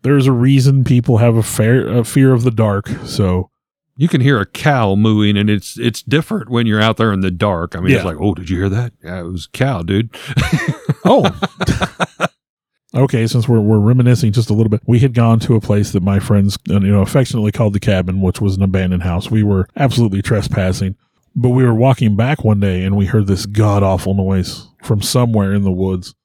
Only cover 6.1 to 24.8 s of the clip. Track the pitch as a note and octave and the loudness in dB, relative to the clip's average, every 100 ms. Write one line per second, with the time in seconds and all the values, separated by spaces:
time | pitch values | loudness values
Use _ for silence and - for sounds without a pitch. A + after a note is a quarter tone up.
6.1 | C#3+ - G#3+ - A#2+ A#2 G#2+ A2 A2 A#2 | -2 -2 -8 -4 -2 0 0 0 0 0
7.1 | G2 F#2 F2 G#2 F2 E2 D#2+ D#2 B2+ F#2+ | 0 -2 -2 -2 -2 -6 -6 -2 -2 -2
8.1 | D#2 G2+ F2+ F2 F2+ G2 G2 A#2+ _ D#2+ | -4 -4 -4 -6 -4 -2 -2 -6 _ -14
9.1 | F#2 E2+ F2+ - - C3+ A2 E2+ G2 A2+ | -12 -10 -12 -12 -4 -2 -2 -2 -2 -4
10.1 | - - - - - - - - - - | -10 -6 -4 -2 -4 -4 -8 -6 -4 2
11.1 | C4 G3 - F#3+ - F3+ - F#3 - F3+ | 2 2 -2 -10 -6 -4 -4 -4 -6 -10
12.1 | _ E3 _ _ _ _ _ _ - C3+ | _ -6 _ _ _ _ _ _ -2 0
13.1 | A#2 A2+ B2 A2 A2+ G#2 A2 G#2 B2+ B2 | 0 0 -2 2 2 4 2 4 4 4
14.1 | B2 A2+ G#2 A2+ G#2+ A2 G#2+ - A#2+ C3+ | 2 2 0 0 0 2 0 0 2 2
15.1 | A#2 A#2 A2+ - A2+ - G#2 G2+ G2+ F#2 | 2 2 2 2 0 2 -2 0 -2 0
16.1 | G2 - G#2 G2+ - - G2+ G2 G2+ F#2+ | -2 2 2 2 -2 -2 0 2 2 2
17.1 | C#3+ B2+ A#2+ G#2+ - A2 G#2 A2+ F#2+ F2+ | 0 0 0 -2 0 -2 0 0 0 0
18.1 | F#2 F#2+ - G2+ F#2+ G2 F#2+ F#2 F2+ F2+ | -2 -2 0 -2 0 0 0 0 -2 -2
19.1 | F#2 - A2+ G#2 G2 F#2 - C#3 A#2 A#2 | -4 -2 0 2 0 -2 -2 -2 2 0
20.1 | G2 - G#2+ F#2+ - F#2 F#2 F#2+ G2 _ | 0 -2 -2 -2 -2 -2 -2 -4 -6 _
21.1 | _ _ - B2 B2+ B2+ A2+ B2+ C3 A#2 | _ _ -2 0 2 2 4 2 2 2
22.1 | G2+ A#2+ D3+ G#2+ G#2 G2 F#2 F#2+ G2+ F#2+ | 0 0 0 0 2 0 0 0 0 2
23.1 | A2 G2 F#2+ G2+ G#2+ G#2+ G2+ G2 F#2+ G2 | 0 0 -2 -2 0 2 2 2 0 -2
24.1 | G2 F#2+ F#2+ F2 - - _ | -2 0 -2 -2 -8 -18 _